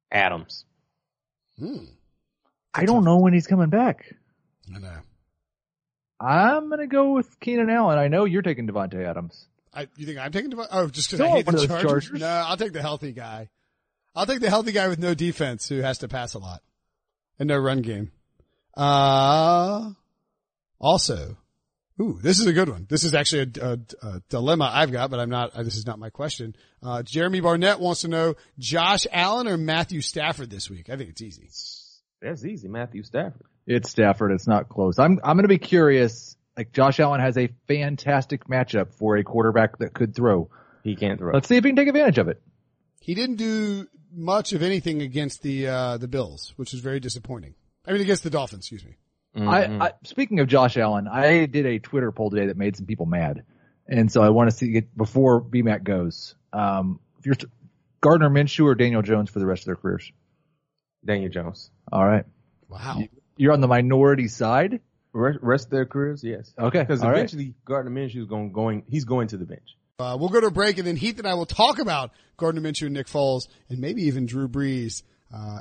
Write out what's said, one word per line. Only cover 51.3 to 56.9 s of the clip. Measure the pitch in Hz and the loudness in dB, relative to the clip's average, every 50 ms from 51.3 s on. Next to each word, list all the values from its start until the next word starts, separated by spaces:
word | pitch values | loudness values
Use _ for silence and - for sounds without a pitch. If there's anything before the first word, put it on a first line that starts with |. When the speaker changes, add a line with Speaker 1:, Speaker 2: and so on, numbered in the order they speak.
| 165 170 160 | 6 6 4
Speaker 3:
did | 143 123 147 143 | 2 0 -2 0
a | 131 120 110 | 0 -2 -4
Twitter | - - - 139 127 113 | -4 -4 -2 -2 -2 -2
poll | 107 - 110 104 | -2 -2 -2 -2
today | 98 104 101 | 0 0 0
that | 98 95 | 0 -2
made | 90 98 104 98 | -2 -2 -2 -2
some | - 98 | -4 -6
people | 90 110 - 85 | -8 -6 -4 -2
mad. | 82 87 87 82 76 71 65 - _ _ _ _ _ _ _ _ | -2 0 0 0 -2 -4 -6 -10 _ _ _ _ _ _ _ _
And | - 139 120 110 104 | -2 2 2 4 4
so | - 120 107 | 6 6 6
I | 107 | 8
wanna | 107 117 120 117 | 8 6 6 4
see | 117 - 127 120 110 | 2 0 -2 0 0
it | 113 110 - - | 0 -2 -2 -4
before | - 110 110 - 135 135 131 123 117 | -4 -4 -2 2 4 6 6 6 4
B-MAC | 120 120 123 123 117 113 107 101 95 | 2 0 0 0 2 2 0 -2 -2
goes. | 101 101 92 87 85 80 - - - - _ _ _ - | -2 -2 0 -2 -4 -6 -8 -14 -20 -20 _ _ _ -6
Um, | 104 104 101 98 95 95 92 | -2 -2 0 0 0 -2 -2